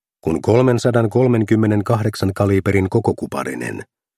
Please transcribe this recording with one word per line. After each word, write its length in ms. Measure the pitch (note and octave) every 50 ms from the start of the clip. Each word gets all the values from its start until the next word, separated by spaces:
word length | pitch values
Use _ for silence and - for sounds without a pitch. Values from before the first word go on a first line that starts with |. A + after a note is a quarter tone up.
| _ _ _ _
kun 200 | _ D#2+ D#2+ D2+
kolmensadankolmenkymmenenkahdeksan 1900 | - - G#2 A#2+ B2+ C3 A#2+ A#2 - B2+ A#2 A#2+ A2+ G#2+ - A#2+ C3 B2+ A#2+ A2+ G#2+ - A2+ A2 A2 A2 G#2+ G2+ G2+ - A#2 A2 G#2+ A2 - - - F#2+ F#2+
kaliiperin 560 | - G2+ G2 G2 F#2+ F#2+ G2+ F#2+ G2 F#2+ F#2
kokokuparinen, 920 | - A2+ G2+ - - - - - - C#2+ C2+ C2 C2 A#1+ A#1+ A1+ G#1 G1+ - - _ _ _ _ _